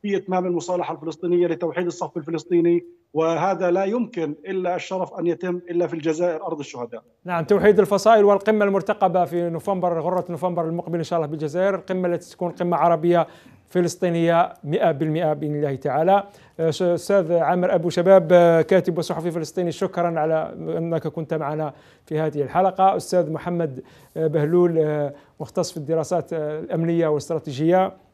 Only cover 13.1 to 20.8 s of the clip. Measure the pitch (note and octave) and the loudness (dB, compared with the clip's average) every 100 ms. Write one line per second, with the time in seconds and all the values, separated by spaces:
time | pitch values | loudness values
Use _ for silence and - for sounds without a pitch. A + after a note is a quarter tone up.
13.1 | F3 E3 - - - _ F3+ F3+ - F3+ | 2 2 -6 -20 -20 _ -2 -2 0 -2
14.1 | E3+ E3 E3+ F3 - - D3+ E3+ C#3+ D#3 | 0 2 4 2 -2 -6 0 2 2 -2
15.1 | D#3 E3 D3+ D3+ D3 D3 C3+ C#3+ C3 E3 | 0 -2 -2 -4 -2 -2 -2 -2 0 4
16.1 | G3 G3 - _ - D#3+ - F3+ F3 - | 2 0 -18 _ -4 -2 0 0 0 2
17.1 | G3+ D#3+ E3+ D3+ F3+ F3+ F3 E3 F3+ F3 | 0 2 0 2 0 2 0 0 0 6
18.1 | F#3+ E3 F3 E3+ E3 D#3 F#3+ F3+ E3+ D#3+ | 6 8 6 8 6 4 2 2 -4 -4
19.1 | D#3+ E3+ E3+ D#3 - F3 D#3+ F#3+ F#3+ F3 | -4 -4 -4 -6 -4 -4 -2 -4 -2 -2
20.1 | E3 D#3+ D#3+ - - D#3+ E3 | -2 0 0 -4 -8 -8 -6